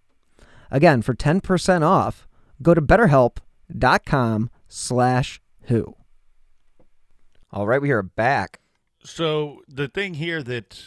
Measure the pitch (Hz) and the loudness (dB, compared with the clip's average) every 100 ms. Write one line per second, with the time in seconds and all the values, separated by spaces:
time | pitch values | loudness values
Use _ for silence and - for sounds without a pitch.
0 | _ _ _ _ - - - 131 170 127 | _ _ _ _ -20 -20 -4 4 4 4
1 | 120 117 156 185 - 180 - 180 156 180 | 0 -2 0 0 0 -2 0 2 2 0
2 | 107 - - _ _ - 143 165 143 190 | -2 -8 -20 _ _ -2 2 2 4 4
3 | 208 139 120 - - _ - 127 127 196 | 6 4 4 0 -20 _ -14 -2 0 0
4 | - 139 117 110 113 _ _ - - 123 | 0 -2 0 -2 -4 _ _ -14 -4 0
5 | 127 127 143 - _ _ - 117 69 - | 2 0 -4 -10 _ _ -2 -2 -2 -14
6 | _ _ _ _ _ _ _ _ - _ | _ _ _ _ _ _ _ _ -20 _
7 | _ _ - - - 101 104 135 143 113 | _ _ -20 -20 -16 -8 -2 -2 0 -2
8 | 92 - 117 131 92 - _ _ _ _ | -4 -4 -2 -2 -6 -14 _ _ _ _
9 | - - 160 151 147 131 _ 135 143 190 | -18 -6 -4 -4 -6 -12 _ -10 -8 -6
10 | 196 151 170 160 120 123 - - | -8 -8 -8 -8 -8 -10 -12 -20